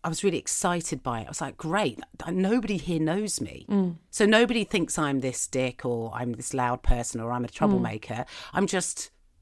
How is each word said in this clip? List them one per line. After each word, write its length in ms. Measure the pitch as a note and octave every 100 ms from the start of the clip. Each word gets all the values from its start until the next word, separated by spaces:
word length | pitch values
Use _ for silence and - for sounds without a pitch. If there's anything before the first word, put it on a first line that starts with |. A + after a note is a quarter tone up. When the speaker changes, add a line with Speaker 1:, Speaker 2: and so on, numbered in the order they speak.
Speaker 1:
I 40 | E3
was 140 | D#3+
really 140 | G3+ E3
excited 640 | - - F#3 F3 - C#3
by 180 | B2+ A2+
it. 60 | -
I 20 |
was 120 | -
like, 140 | C3+ -
"Great, 420 | D#3 G3 E3 - - -
th-, 100 | E3
nobody 440 | F#3 F#3+ B3 - F#3
here 220 | D3 D#3+
knows 380 | D#3 F#3 G#3+ -
me." 260 | - - -
Speaker 2:
Mm. 280 | G3+ F3+ E3 _
Speaker 1:
So 140 | -
nobody 400 | G#3 A3 A#3+ A#3
thinks 320 | G3 G3+ D3+ -
I'm 220 | D3 C3+
this 260 | B2+ B2 -
dick 380 | C3 B2+ B2
or 260 | B2+ A#2 A2+
I'm 180 | G#2+ B2
this 200 | A#2 A#2+
loud 280 | C3+ B2 B2
person 380 | - B2 A#2 A#2
or 120 | A2+
I'm 120 | B2
a 40 | A#2+
Speaker 2:
Mm. 40 |
Speaker 1:
troublemaker. 720 | - G#3 G3 A#2 G#2+ - A2 - - -
I'm 120 | - G3
just 440 | F#3+ - - - _ _ _